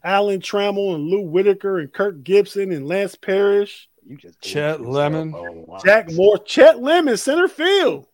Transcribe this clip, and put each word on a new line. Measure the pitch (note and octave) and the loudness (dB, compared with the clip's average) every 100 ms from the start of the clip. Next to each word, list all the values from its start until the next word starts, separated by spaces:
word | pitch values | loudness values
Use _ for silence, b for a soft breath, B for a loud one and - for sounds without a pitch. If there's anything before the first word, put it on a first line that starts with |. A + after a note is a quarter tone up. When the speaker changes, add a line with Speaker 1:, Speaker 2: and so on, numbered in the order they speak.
Speaker 1:
Alan | E3+ G3 G#3 G3 | 0 0 0 -2
Trammell | - G3+ G3+ G3+ G3 | -4 -4 -2 -2 -4
and | E3 | -4
Lou | D3 G3 | -4 -4
Whitaker | F#3 E3 G3 G3 G3+ F#3 | -2 0 0 0 -2 -6
and | C#3+ | -6
Kirk | - G3+ E3 | -4 -4 -4
Gibson | B2+ G3 G3 G3+ G3 | 0 0 0 -4 -6
and | D#3+ C#3 | -6 -4
Lance | F#3+ G3 | -4 -4
Parrish. | - - F#3+ G3+ G3+ G3+ - - _ _ | -8 -4 0 2 0 -2 -8 -20 _ _
Speaker 2:
You | C#3 | -20
just | F3 _ | -20 _
Speaker 3:
Chet | - D3 D3 | -8 -4 -4
Speaker 2:
aged | D#3 | -4
yourself | A#2 | -4
Speaker 3:
Lemon. | C#3 D3 D#3 D#3+ | -2 0 -2 -6
Speaker 2:
a | D#3+ F3 - - | -10 -14 -14 -18
lot. | - | -4
Speaker 1:
Jack | F#3 G#3+ E3 | 2 2 2
Moore. | D#3+ G3 G#3 | 2 2 2
Chet | - - D4 B3+ | -2 6 8 8
Lemon, | B3+ E4+ D#4 G#3+ | 2 2 2 -2
center | - D#4 F4+ | 0 0 0
field. | - E4+ G4 D4+ C#3+ - | 0 0 2 0 -2 -12